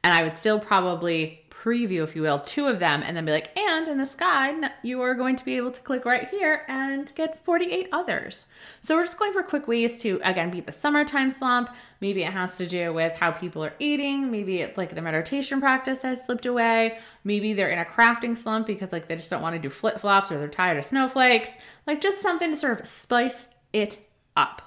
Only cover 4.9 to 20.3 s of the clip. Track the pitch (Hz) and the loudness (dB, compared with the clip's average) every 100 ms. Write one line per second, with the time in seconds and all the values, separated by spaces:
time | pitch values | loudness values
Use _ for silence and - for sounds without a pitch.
4.9 | 254 247 247 254 254 - 254 247 247 - | -2 0 0 0 0 -2 -4 -4 -8 -4
5.9 | 254 240 247 - 403 330 302 302 269 269 | -4 0 0 0 -2 2 0 -2 -4 -4
6.9 | 277 285 - 320 320 - 339 359 359 370 | -4 -6 -4 -4 -4 0 2 2 -2 -2
7.9 | - 359 196 - - - - - - - | -4 -2 -4 -4 -14 -18 -20 -20 -16 0
8.9 | 320 349 - 415 381 370 294 294 233 226 | 2 2 0 0 0 0 -4 0 2 2
9.9 | 226 226 185 185 185 170 180 - - 294 | 0 -2 0 0 0 -2 -4 -8 -2 2
10.9 | 294 294 285 262 262 262 247 240 - - | 2 2 2 0 0 2 2 0 -8 -20
11.9 | _ 196 190 165 190 185 - 180 180 170 | _ -2 0 -2 -2 -4 -4 -4 -2 -2
12.9 | 160 165 165 170 160 180 156 156 - 294 | 0 0 2 0 0 -6 -6 -6 -2 -2
13.9 | 294 277 277 269 220 190 185 147 - 185 | 0 0 -2 -2 -2 -2 -2 -4 -4 -6
14.9 | 170 165 156 160 277 277 269 277 262 262 | -4 -2 -2 -2 -4 -2 0 2 2 0
15.9 | 262 262 254 - 247 247 247 226 226 226 | -4 -4 -6 -4 -4 -2 2 4 4 2
16.9 | 226 - - 196 208 208 208 180 170 170 | -2 -16 -12 -2 0 0 0 0 0 -2
17.9 | - 233 233 240 233 - 220 220 196 190 | 6 6 6 -2 -4 -2 -2 -2 -4 -4
18.9 | 170 160 165 - 180 160 170 139 - 220 | -6 -6 -8 -4 -4 -4 -4 -6 -2 -2
19.9 | 220 202 196 196 | 0 4 4 4